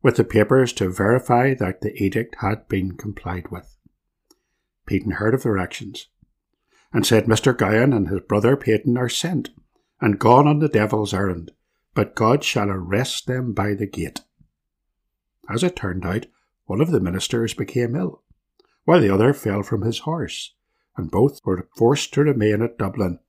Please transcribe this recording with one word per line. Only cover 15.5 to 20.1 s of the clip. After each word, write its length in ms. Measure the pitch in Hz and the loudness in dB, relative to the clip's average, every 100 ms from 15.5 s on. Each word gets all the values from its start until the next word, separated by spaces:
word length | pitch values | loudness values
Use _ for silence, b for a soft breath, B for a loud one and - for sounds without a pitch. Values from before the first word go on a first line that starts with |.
As 120 | 120 | -2
it 140 | 180 - | -2 -4
turned 300 | 98 90 87 | -6 -6 -4
out, 180 | 101 - _ _ _ | -6 -6 _ _ _
one 160 | - 101 | -6 -2
of 120 | 165 | 0
the 80 | 139 | 0
ministers 520 | 92 92 - 117 113 | -2 -4 -4 -4 -4
became 420 | - 101 127 120 | -6 -6 -4 -4
ill, 280 | 139 180 - _ _ _ _ _ _ - | -4 -6 -10 _ _ _ _ _ _ 2
while 160 | 170 | 4
the 80 | 107 | 4
other 240 | 98 120 | 4 4
fell 280 | - 110 101 | 2 -2 -4
from 200 | 101 110 | -4 -4
his 160 | 113 113 | -4 -6
horse, 560 | 151 | -6